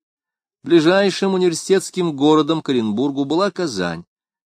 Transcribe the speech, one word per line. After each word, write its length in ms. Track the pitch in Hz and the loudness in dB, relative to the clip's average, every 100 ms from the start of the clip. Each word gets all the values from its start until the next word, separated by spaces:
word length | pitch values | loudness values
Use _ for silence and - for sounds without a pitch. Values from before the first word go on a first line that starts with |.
| _ _ _ _ _ _ | _ _ _ _ _ _
Ближайшим 720 | - 165 156 196 202 - 196 | 0 2 4 2 0 0 -2
университетским 840 | 190 180 160 - 190 - - 175 139 | 0 0 -2 0 0 0 -4 -4 2
городом 460 | 147 156 147 160 | 4 4 2 -2
к 80 | - | -2
Оренбургу 560 | 127 110 104 143 139 139 | -2 0 -2 -2 -2 -2
была 240 | 160 196 | -2 -2
Казань, 560 | 175 175 101 87 85 - _ _ _ | -4 -6 -4 -6 -6 -14 _ _ _